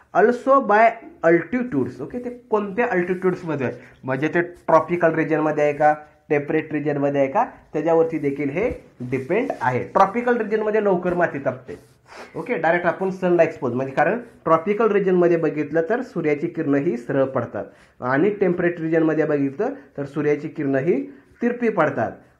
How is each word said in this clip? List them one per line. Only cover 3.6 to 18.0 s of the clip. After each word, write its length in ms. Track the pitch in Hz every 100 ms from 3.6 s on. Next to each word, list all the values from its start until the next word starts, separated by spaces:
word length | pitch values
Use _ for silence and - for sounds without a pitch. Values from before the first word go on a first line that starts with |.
| 120
आहे, 100 | - - -
म्हणजे 240 | 131 135 151
ते 140 | 170
ट्रॉपिकल 720 | 175 - - 160 160 175 165
रिजनमध्ये 500 | 160 151 156 156 151
आहे 100 | 147
का, 220 | 143 151 151 - _ -
टेम्परेट 440 | 147 147 156 151
रिजनमध्ये 480 | 151 147 143 143 143
आहे 100 | 135
का, 140 | 196 262 - -
त्याच्यावरती 460 | 156 156 165 165 156
देखील 300 | 143 139 143
हे 220 | 156 233 - - -
डिपेंड 520 | 127 131 131 196 269 -
आहे. 220 | 123 127
ट्रॉपिकल 540 | 98 185 190 240 240 240
रिजनमध्ये 460 | 208 214 214 214
लवकर 300 | 202 180 180
माती 260 | 175 165 143
तापते. 580 | 135 120 - - - _ _ - - 151
ओके, 220 | - 208
डायरेक्ट 280 | 156 175 175
आपण 240 | 165 190
सनला 340 | 185 180 170
एक्सपोज, 300 | 160 - 135
म्हणजे 200 | 123 135
कारण 240 | 156 156 233
ट्रॉपिकल 760 | - - 160 165 202 202 220
रिजनमध्ये 460 | 202 185 180 175 165
बघितलं 440 | 156 147 143 160 165
तर 120 | 240
सूर्याची 460 | 254 180 151 143 165
किरणं 300 | 160 143 139
ही 200 | 165 233
सरळ 260 | - 139
पडतात 420 | 131 127 117 104 98 - _ -